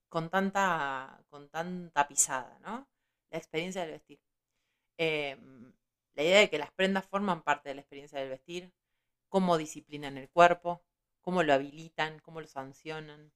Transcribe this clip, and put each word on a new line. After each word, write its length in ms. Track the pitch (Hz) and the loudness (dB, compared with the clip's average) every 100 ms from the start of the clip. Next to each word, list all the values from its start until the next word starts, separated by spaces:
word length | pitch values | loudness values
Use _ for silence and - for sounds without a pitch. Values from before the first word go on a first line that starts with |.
| _ | _
con 220 | 165 165 | -6 -2
tanta, 920 | 190 196 196 190 165 139 135 135 - _ | 0 0 2 0 0 -2 -6 -10 -18 _
con 200 | 143 143 | -20 -12
tanta 560 | 156 175 180 170 143 143 | -8 -8 -8 -4 0 0
pisada, 500 | 139 - 131 123 - | 0 -2 -2 -8 -14
¿no? 280 | 160 233 277 _ _ _ _ | -12 -12 -14 _ _ _ _
La 80 | 160 | -12
experiencia 440 | - 160 180 190 | -6 -6 -4 -4
del 100 | 165 | -8
vestir. 280 | 151 - 143 _ _ _ _ _ _ _ - | -10 -18 -20 _ _ _ _ _ _ _ -4
Em, 720 | 165 156 143 135 135 131 123 _ _ _ _ | -2 -2 -4 -8 -18 -20 -20 _ _ _ _
la 80 | - | -2
idea 160 | 156 196 | 6 8
de 100 | 202 | 6
que 80 | 151 | 2
las 140 | 147 | -4
prendas 340 | - 190 196 - | 0 0 0 -2
forman 360 | 196 202 170 | -2 -2 -2
parte 260 | 151 143 143 | 0 -2 -2
de 60 | 139 | -12
la 40 | |
experiencia 360 | - 143 143 143 | -14 -18 -12 -8
del 120 | 135 | -8
vestir, 420 | 131 - 175 180 _ _ _ _ _ _ | -8 -10 -12 -12 _ _ _ _ _ _
cómo 300 | 196 185 165 | 0 4 2
disciplinan 600 | 156 151 - 147 147 139 | 0 -10 -14 -12 -10 -10
el 100 | 135 | -2
cuerpo, 520 | 175 175 175 175 170 _ _ _ _ | 6 8 6 -4 -8 _ _ _ _
cómo 200 | - 180 | -2 0
lo 100 | 156 | 4
habilitan, 680 | 139 143 147 160 - 156 156 | 4 2 -12 -12 -6 -6 -8
cómo 200 | - 160 | -16 -16
lo 60 | 156 | -14
sancionan 840 | 139 135 135 156 156 156 147 151 | -12 -14 -14 -12 -12 -12 -18 -20